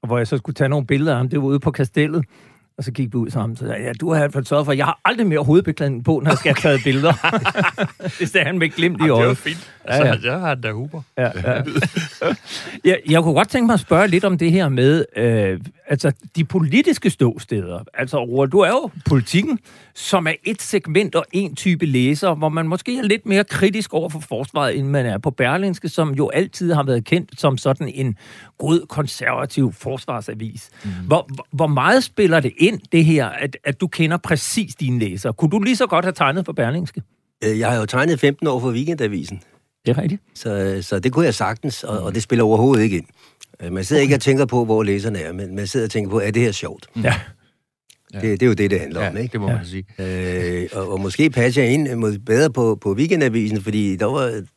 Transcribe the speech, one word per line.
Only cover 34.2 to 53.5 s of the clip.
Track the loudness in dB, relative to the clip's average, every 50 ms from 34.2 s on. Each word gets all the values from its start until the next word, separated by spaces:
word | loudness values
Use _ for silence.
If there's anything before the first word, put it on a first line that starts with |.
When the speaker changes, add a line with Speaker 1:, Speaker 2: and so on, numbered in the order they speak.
| -2 -2 -2 -2 -2 -2 -2 -2 -4 -4 -6
Speaker 1:
dine | _ -2 -2 0 0
læsere? | 0 -2 -4 -4 -4 -6 -2
Kunne | 0 0 2
du | 2 2
lige | 2 2 2
så | 2 0 0
godt | 0 0 0
have | 0 -2
tegnet | 0 0 0 0 0 -4
for | -4 -2
Berlingske? | -2 -2 0 0 -2 -6 -6 -10 -12 -14 _ _ _ _ _ _ _ -2
Speaker 3:
Øh, | -2 0 0
jeg | 0 0
har | 0 0
jo | -2
tegnet | -2 0 0 2 2 2 4
femten | 2 2 2 2 -2 -2
år | 0 0
for | -2 -2
Weekendavisen. | -2 -2 -2 -4 -4 -2 -2 -4 -4 -4 -8 -8 -12 -14 -16 _ _ _ _ _ _ _ _
Speaker 1:
Det | 0 0 0
er |
rigtigt. | 0 -2 -4 -4 _ _ _
Speaker 3:
Så, | -12 -8 -6 -4 -2 -2 -2 -2 -4
så | -6 -4 -4 -2
det | -2 0
kunne | 2 2 2
jeg | 2 2
sagtens, | 0 -2 -4 -4 -4 -6 -8 -8 -8 -8
og, | -6 -6 -6
Speaker 2:
Mm. | -4
Speaker 3:
og | -4 -4
det | -4 -2
spiller | 0 2 2 4
overhovedet | 4 4 6 6 6 6 6 4
ikke | 2 2 -2
ind. | -4 -6 _ _ _ -20 _ _ -20 _ _ _ -10
Øh, | -8 -6
man | -6 -4
sidder | 0 2 2
Speaker 1:
Okay. | 4
Speaker 3:
ikke | 4 2
og | 2
tænker | 4 2 2 2 2
på, | 2 2 0 2
hvor | 2 2 2 2
læserne | 2 0 0 -2 -4 -4 -4
er, | -6 -8 -8
men | -10 -10 -8 -8
man | -8 -8 -4
sidder | -2 -2 -2
og | 0
tænker | -2 -2 -2 0
på, | 0 0
er | 0 0
det | 2 2
her | 2 2
sjovt? | 0 -4 -8 -10 -12 -14 -20 _ _ -4 -2
Speaker 1:
Ja. | 0 0 -2 -4 -10 -20 _ _ _ _ _ _ _ _ _ _ _ -20 _ _ _ -12
Speaker 2:
Ja. | -4
Speaker 3:
Det, | -2 -2 0 2
det |
er | 4 2
jo | 4
det, | 4 2 0
det | 0 0
handler | -2 -4 -6 -4
Speaker 2:
Ja, | -4 -4
Speaker 3:
om, | -4 -6
ikke? | -8 -6
Speaker 2:
det | -6 -4
må | -2 -2
Speaker 1:
Ja. | -2
Speaker 2:
man | -2 -4
sige. | -6 -10 -12 -12 _ -12 -10
Speaker 3:
Øh, | -8 -6 -6 -4 -4 -4 -4 -4 -2 -2 -4 -4 -6 -6 -6
og, | -8 -6 -6
og | -4 -4
måske | -4 -6 -2 0 0 0
passer | 2 2 0 2 2 2 2
jeg | 2
ind, | 2 0 0 -2
øh, | -2 -2
mod-, | -2 -2 -2 -4 -2
bedre | 0 2 2 2 2
på, | 2 2 2 2 0 0
på | -2 -4 0
Weekendavisen, | 0 0 0 2 2 2 2 2 0 0 0